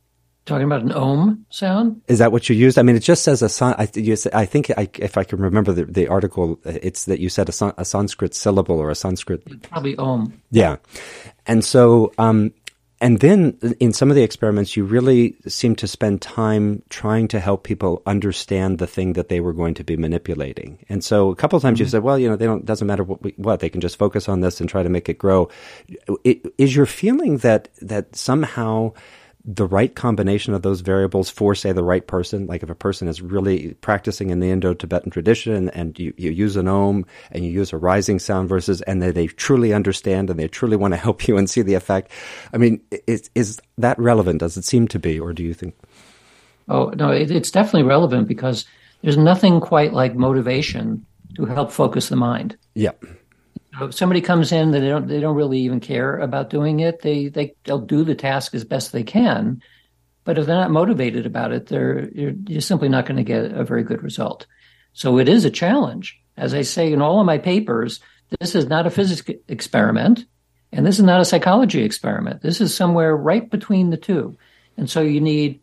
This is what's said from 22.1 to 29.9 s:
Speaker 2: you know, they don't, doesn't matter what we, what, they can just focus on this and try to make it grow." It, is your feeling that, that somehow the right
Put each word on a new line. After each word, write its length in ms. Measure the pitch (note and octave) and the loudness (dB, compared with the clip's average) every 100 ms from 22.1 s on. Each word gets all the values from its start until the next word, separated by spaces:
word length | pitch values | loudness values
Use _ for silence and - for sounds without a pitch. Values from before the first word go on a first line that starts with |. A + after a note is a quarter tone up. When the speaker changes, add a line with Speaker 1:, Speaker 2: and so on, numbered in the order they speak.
| C#3 | 0
Speaker 2:
you 120 | B2 | 0
know, 60 | G#2+ | 0
they 100 | A2+ | -2
don't, 180 | G#2+ | -2
doesn't 220 | - G#2+ G#2 | -4 -4 -2
matter 160 | G2+ | -2
what 200 | F#2 F#2 | -4 -6
we, 120 | G2+ - | -10 -6
what, 240 | G2+ G2 | -2 -2
they 80 | E2 | -2
can 140 | F2+ | -4
just 160 | E2+ - | -6 -2
focus 300 | G2+ G#2 - | -2 -2 -2
on 120 | F#2+ | 0
this 200 | F2+ - | 0 -2
and 100 | F2 | -4
try 120 | G2 | -2
to 60 | F2 | -2
make 200 | F2+ - | -2 -4
it 100 | E2 | -2
grow." 320 | G2 F#2+ E2+ - - - - - - G2+ | 2 2 2 -4 -20 -20 -20 -16 -6 -2
It, 240 | B2+ - - - | 0 0 -2 2
is 180 | C#3 | 2
your 120 | C3 C3+ | 4 2
feeling 520 | - G3 C4+ D4+ C#3+ | 2 0 2 0 0
that, 300 | A#2+ G#2+ - _ | 2 2 0 _
that 340 | F#2+ G#2 - - | -8 -6 -6 -8
somehow 760 | - C#3 D3+ - A2+ A2 A2+ - - - _ _ - | -2 -2 -2 -4 -4 -2 -4 -6 -20 -20 _ _ -12
the 200 | G2 F#2+ | -4 0
right 280 | F#2+ B2 | 2 2